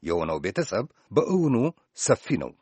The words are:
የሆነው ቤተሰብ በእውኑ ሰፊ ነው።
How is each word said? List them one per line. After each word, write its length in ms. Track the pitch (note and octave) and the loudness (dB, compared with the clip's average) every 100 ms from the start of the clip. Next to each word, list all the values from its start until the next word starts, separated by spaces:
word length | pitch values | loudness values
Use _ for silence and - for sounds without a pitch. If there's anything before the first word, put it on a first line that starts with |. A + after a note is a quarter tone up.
የሆነው 360 | D2 E2+ D#2+ D#2+ | -2 -2 0 -2
ቤተሰብ 440 | D#2+ C3 E3 F#2+ C#3 _ _ | -4 -4 -2 -2 -4 _ _
በእውኑ 460 | G2+ - F#3+ D#3+ A#2+ C#3 - _ - | 0 2 2 2 2 0 -4 _ -8
ሰፊ 380 | - C3 - C3 | 2 2 2 -4
ነው። 140 | C2 - | -4 -12